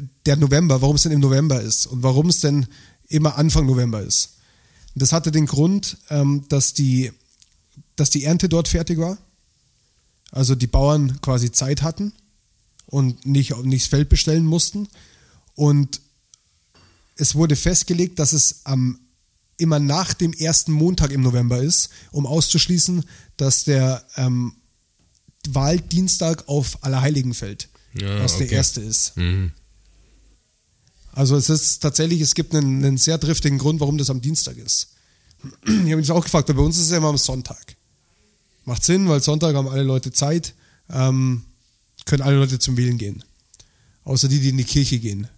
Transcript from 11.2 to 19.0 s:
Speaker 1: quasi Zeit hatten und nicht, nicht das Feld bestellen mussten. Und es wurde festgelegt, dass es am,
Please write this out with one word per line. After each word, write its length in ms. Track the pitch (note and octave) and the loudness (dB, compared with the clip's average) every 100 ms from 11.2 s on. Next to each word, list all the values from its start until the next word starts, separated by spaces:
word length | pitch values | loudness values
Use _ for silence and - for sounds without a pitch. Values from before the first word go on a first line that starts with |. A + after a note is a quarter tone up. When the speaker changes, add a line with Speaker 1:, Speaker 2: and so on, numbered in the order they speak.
Speaker 1:
quasi 320 | - B2 A#2+ | -2 -2 0
Zeit 300 | - C3 C#3+ | -2 -2 -2
hatten 300 | D#3+ D#3+ G#3 - _ _ _ _ _ _ - | -4 -4 -8 -8 _ _ _ _ _ _ -6
und 380 | C#3 C3 A#2+ | -2 -2 -2
nicht, 320 | C3+ C#3 C3 A#2 | 0 0 0 -2
nicht 200 | C3 C3 | -2 0
das 60 | - | 0
Feld 180 | C#3 D3 | 0 4
bestellen 360 | - - D#3+ | 2 4 2
mussten. 440 | D#3+ E3 - G#3 G3+ - - _ _ _ _ | 2 0 -2 -4 -10 -14 -20 _ _ _ _
Und 460 | - D3 C#3+ C#3 - _ _ _ _ _ _ _ _ _ _ _ - | 0 2 4 2 -6 _ _ _ _ _ _ _ _ _ _ _ -4
es 180 | D3+ | -2
wurde 220 | D3 E3 C#3 | 2 2 2
festgelegt, 600 | F3 D#3+ - E3+ F3+ F3+ | 2 2 2 0 -2 0
dass 140 | C#3+ | 0
es 260 | D3+ - - | 2 0 -2
am, 360 | - C3 B2+ B2+ | -4 0 0 -4